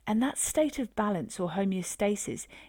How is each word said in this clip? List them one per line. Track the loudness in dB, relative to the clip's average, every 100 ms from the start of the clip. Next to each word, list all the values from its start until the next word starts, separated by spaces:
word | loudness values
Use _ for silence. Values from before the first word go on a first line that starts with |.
| -2
and | 2
that | 2 0
state | 0 2 2 2
of | -4 0
balance | 0 0 -2 -4
or | -2
homeostasis | 0 0 0 -4 0 0 2 -2 -6 -10 -18